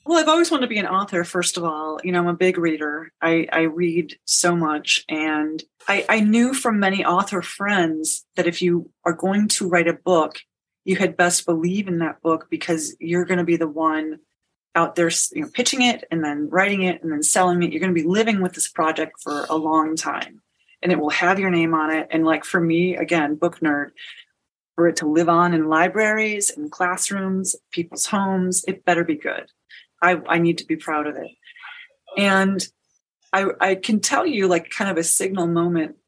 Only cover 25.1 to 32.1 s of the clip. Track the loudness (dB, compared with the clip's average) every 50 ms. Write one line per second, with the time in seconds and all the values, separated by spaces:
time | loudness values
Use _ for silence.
25.1 | 2 2 4 4 4 4 4 4 2 0 0 2 2 2 2 2 2 0 0 2
26.1 | 0 0 -2 -2 -2 -2 -2 -4 -4 -6 -10 -10 -4 -2 -2 -2 -2 -2 -4 -4
27.1 | -4 -4 -2 -2 -2 -2 -2 -4 -6 -8 _ _ -8 -8 -8 -6 -6 -6 -4 -2
28.1 | -2 0 0 0 0 0 0 0 -2 -2 -2 -4 -6 -4 _ 0 0 2 0 -2
29.1 | -4 -4 -6 -8 -8 -8 -12 -16 _ _ _ _ -20 -20 -20 _ _ _ 2 2
30.1 | 2 2 0 0 0 2 2 2 0 -2 -4 -6 -6 -6 -4 -4 -4 -4 -4 -6
31.1 | -8 -10 -12 -14 -16 _ _ -20 -20 -20 -20 -18 -18 -20 -20 -20 _ _ _ -8